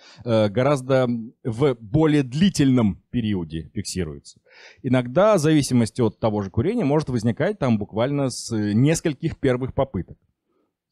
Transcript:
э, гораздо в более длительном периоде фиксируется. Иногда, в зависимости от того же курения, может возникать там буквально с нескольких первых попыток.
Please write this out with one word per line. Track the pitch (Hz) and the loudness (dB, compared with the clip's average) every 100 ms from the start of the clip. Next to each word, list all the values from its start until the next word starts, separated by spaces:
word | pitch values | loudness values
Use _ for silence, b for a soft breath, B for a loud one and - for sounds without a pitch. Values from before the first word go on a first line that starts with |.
| B B | B B
э, | 117 110 107 | 0 2 2
гораздо | 101 131 139 127 131 123 117 110 - | 2 0 0 0 0 2 -2 -8 -10
в | - 113 147 | -8 0 0
более | 117 107 147 156 147 | 0 -2 2 4 2
длительном | 127 143 196 - 135 127 107 82 _ | 0 0 0 4 4 4 2 -2 _
периоде | 123 110 95 80 80 71 | -4 -2 -4 -4 -10 -8
фиксируется. | 104 - 90 80 71 - - B B B B | -10 -8 -6 -6 -10 -20 -20 B B B B
Иногда, | 135 127 123 139 214 202 | -2 -2 0 2 4 4
в | |
зависимости | 156 156 131 123 113 - | 4 2 4 2 2 0
от | 110 - | -2 0
того | 113 104 | -2 -2
же | 98 | -2
курения, | - 160 240 | -2 -2 -2
может | 139 151 143 | 0 0 0
возникать | 123 117 - 175 214 | -2 -2 0 -4 -2
там | 131 107 | 0 0
буквально | 101 101 127 143 131 | -2 -4 -2 -2 -4
с | - - | -6 -6
нескольких | 113 104 107 143 165 170 - 160 - | -4 0 2 2 2 -2 -4 -8 -2
первых | 131 123 131 | -2 -2 -4
попыток. | - 131 90 - - _ _ _ _ _ _ _ | -4 -4 -4 -8 -14 _ _ _ _ _ _ _